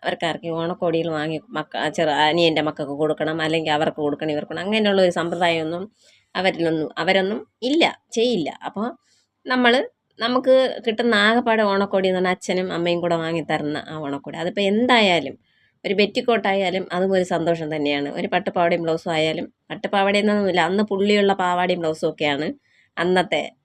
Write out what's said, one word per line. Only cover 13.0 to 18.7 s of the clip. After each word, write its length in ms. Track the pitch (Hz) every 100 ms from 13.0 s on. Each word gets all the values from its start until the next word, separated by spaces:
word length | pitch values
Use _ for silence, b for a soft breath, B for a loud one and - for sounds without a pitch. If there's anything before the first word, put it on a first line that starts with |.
കൂടെ 160 | 170 165
വാങ്ങി 260 | 160 165
തരുന്ന 360 | 156 156 147 151 -
ആ 80 | 156
ഓണക്കോടി. 380 | 147 143 - 156
അതിപ്പോൾ 280 | 170 - 196
എന്തായാലും 680 | 208 254 247 208 170 139 - _ _ _ _
ഒരു 100 | -
പെറ്റിക്കോട്ടായാലും 920 | 196 208 208 233 226 214 196 185 185 185
അതും 180 | 180 190
ഒരു 120 | 190
സന്തോഷം 440 | 180 175 160 170 156
തന്നെയാണ്. 380 | 156 143 143 143
ഒരു 160 | - 160
പട്ടുപാവാടയും 540 | 180 - - 170